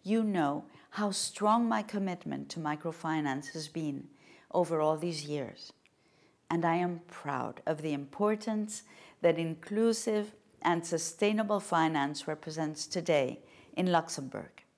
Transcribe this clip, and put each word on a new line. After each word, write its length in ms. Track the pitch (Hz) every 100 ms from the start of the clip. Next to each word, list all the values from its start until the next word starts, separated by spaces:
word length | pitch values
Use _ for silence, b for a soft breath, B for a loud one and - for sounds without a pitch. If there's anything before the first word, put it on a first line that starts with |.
you 200 | 185 226
know 440 | 220 185 147 147 - B B
how 200 | - 208
strong 560 | 196 - - 208 226 233
my 160 | 220
commitment 680 | 214 208 196 175 160 139 143
to 100 | -
microfinance 920 | 151 151 165 160 160 160 147 135 147
has 160 | 160 151
been 400 | 165 156 139 - B B B B
over 300 | - 165 160
all 160 | 151 156
these 260 | 175 156
years. 480 | 147 147 117 - - - _ _ b b b b _
And 120 | 170
I 100 | 165
am 280 | 170 180 170 -
proud 560 | - 143 135 120 -
of 160 | - 156
the 120 | 156
importance 920 | 143 139 - 208 214 220 214 214 - - B B B
that 180 | 170 165
inclusive 960 | 165 160 - 208 226 220 - 214 208 - _ _
and 220 | - 170
sustainable 760 | 170 165 - - 208 214 208 208
finance 680 | 190 170 160 156 139 147 -
represents 600 | 151 - 156 156 151 -
today 500 | 139 127 151 131 - B B B -
in 160 | 185
Luxembourg. 720 | 170 160 - 135 - - - _